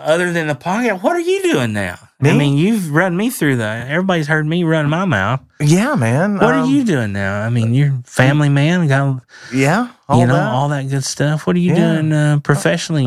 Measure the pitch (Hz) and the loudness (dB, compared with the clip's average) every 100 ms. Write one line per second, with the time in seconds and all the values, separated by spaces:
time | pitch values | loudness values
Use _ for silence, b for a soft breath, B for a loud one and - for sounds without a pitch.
0 | 147 165 180 170 156 143 175 202 247 185 | 0 0 0 -2 -4 -4 -4 -2 -2 -2
1 | 233 349 339 392 370 214 117 107 92 87 | -2 -2 -2 -2 0 0 0 -2 -4 -8
2 | - - 135 147 143 139 185 226 165 151 | -16 -2 2 4 2 2 2 0 -2 0
3 | 185 170 233 - 156 127 107 113 120 156 | 0 0 -2 -2 0 0 -2 -6 -4 -4
4 | 190 175 147 156 151 170 165 160 147 160 | 0 -2 0 -2 0 -2 0 0 0 0
5 | 196 107 95 131 - - 147 175 247 262 | 0 0 0 -4 -6 -2 2 2 2 0
6 | 113 131 196 202 226 254 254 285 240 143 | 0 0 0 0 2 2 2 2 2 0
7 | 107 98 98 101 110 120 113 123 143 131 | -2 -4 -4 -4 -2 0 0 2 2 -2
8 | 123 - 127 147 143 139 147 180 160 135 | -4 0 2 2 2 2 2 2 2 0
9 | 139 131 B B B 127 135 190 247 - | 0 -4 B B B 0 2 0 -2 -8
10 | - 120 123 127 - 127 143 143 135 135 | 0 2 4 2 0 -2 -2 -2 -4 -4
11 | 131 - 143 151 - 180 175 165 165 160 | -4 -4 -2 -2 -2 0 2 2 2 2
12 | 156 151 151 147 - 143 - 170 - 156 | 0 2 2 0 0 0 0 -2 -2 -2